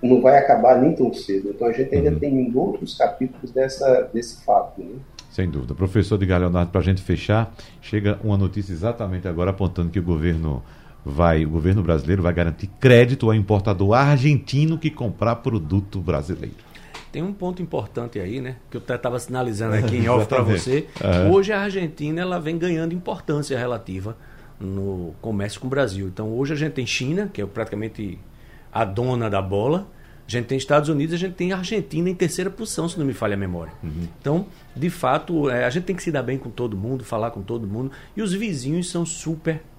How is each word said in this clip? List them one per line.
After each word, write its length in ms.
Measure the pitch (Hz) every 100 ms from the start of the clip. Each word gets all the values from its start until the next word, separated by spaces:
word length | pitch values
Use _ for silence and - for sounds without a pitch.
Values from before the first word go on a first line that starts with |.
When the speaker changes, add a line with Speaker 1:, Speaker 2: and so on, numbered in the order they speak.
Speaker 1:
não 180 | 123 127
vai 160 | 131 139
acabar 420 | - 120 123 123
nem 140 | 143
tão 180 | 160 123
cedo. 380 | - - 98 101
Então, 180 | 101 117
a 60 |
gente 200 | 117 131
ainda 180 | 143 147
Speaker 2:
Uhum. 80 | 151
Speaker 1:
tem 320 | 143 135 123
outros 420 | 120 - - - -
capítulos 560 | 120 - 127 - 123
dessa, 560 | 131 131 - 135 123 -
desse 320 | 113 117 - -
fato, 340 | 101 - -
né? 140 | 87 123 135 - -
Speaker 2:
Sem 160 | - 92
dúvida. 280 | 73 62 67
Professor 400 | 95 107 90 104
Edgar 240 | 92 90
Leonardo, 320 | 90 87 87
pra 100 | 98
gente 220 | 90 95
fechar, 500 | - 85 - 104 113 - - -
chega 380 | - 107 101 -
uma 120 | 107 101
notícia 380 | 95 98 92
exatamente 540 | 85 104 117 101 92 90
agora 240 | 82 90
apontando 400 | 95 95 90 85
que 80 | 87
o 40 |
governo 600 | 85 82 82 82 80 65 - - - - -
vai, 400 | 71 85 80 78
o 40 |
governo 340 | 82 80 98
brasileiro 400 | 82 80 69 95
vai 100 | 85
garantir 340 | 85 85 78 95 -
crédito 480 | 131 120 120 135 113
ao 80 | 110
importador 580 | 98 104 95 92 98
argentino 800 | 117 139 143 139 147 - 131 156 160
que 140 | 156
comprar 460 | 151 120 - 113 117
produto 640 | - 113 76 95 98 104
brasileiro. 560 | 87 76 73 90 53 - - - - - -
Speaker 3:
Tem 100 | 143
um 100 | 180
ponto 300 | 202 180 180
importante 580 | 170 147 107 - 117 107
aí, 220 | 92 120
né, 140 | 127 123 -
que 60 | 120
eu 40 |
t-, 160 | - 120
tava 220 | 127 123
sinalizando 560 | - 127 123 104 113 110
aqui 220 | 113 104
em 120 | 113
off 160 | 123 107
pra 120 | 131
Speaker 2:
<laughs> 0 |
Exatamente. 200 | 104 98
Speaker 3:
você. 260 | 123 135 160 -
Speaker 2:
Aham. 280 | 101 90 90
Speaker 3:
Hoje 220 | 190 196
a 80 | 208
Argentina, 600 | 202 196 170 - 151 160
ela 180 | 185 175
vem 180 | 151 165
ganhando 360 | 180 160 165 175
importância 640 | 180 196 - 151 147 127
relativa 600 | 123 117 110 92 98 113 - - - -
no 540 | 98 98 98 95 85 -
comércio 400 | 113 104 101 -
com 60 | 131
o 20 |
Brasil. 380 | 135 127 98 95
Então, 260 | 95 107
hoje 200 | 113 139
a 40 | 151
gente 160 | 151
tem 140 | 143 120
China, 420 | - 127 175 208
que 80 | -
é 60 | 98
praticamente 720 | 104 107 104 110 - 104 87 - - - - -
a 100 | -
dona 460 | 113 95 127 123 113
da 140 | 98
bola. 440 | 95 98 113 170 202 - - - -
A 40 |
gente 140 | 123 117
tem 140 | 135
Estados 300 | 131 147 147
Unidos, 260 | 147 156 170
a 20 |
gente 160 | 185
tem 200 | 180 180
Argentina 540 | 190 175 220 - 156 175
em 60 |
terceira 380 | 185 175 170 185
posição, 360 | 196 220 - 165
se 120 | 170
não 60 | 139
me 80 |
falha 200 | 113 110
a 40 | 101
memória. 360 | 98 87 80 -
Speaker 2:
Uhum. 240 | 82 78 85 -
Speaker 3:
Então, 240 | 139 160 196 - - -
de 120 | 170
fato, 580 | 170 131 143 156 165 143
é, 160 | 123 123
a 40 |
gente 140 | 143 180
tem 100 | 180
que 80 |
se 80 | 170
dar 100 | 147
bem 160 | 123 135
com 140 | 131
todo 260 | 110 120 98
mundo, 260 | 104 131
falar 280 | 113 113 113
com 100 | 110
todo 240 | 95 117 107
mundo. 240 | 104 135 - - -
E 60 |
os 100 | 214
vizinhos 600 | 190 226 151 127 165 175
são 120 | 175
super 560 | 170 - - 160 165 156 -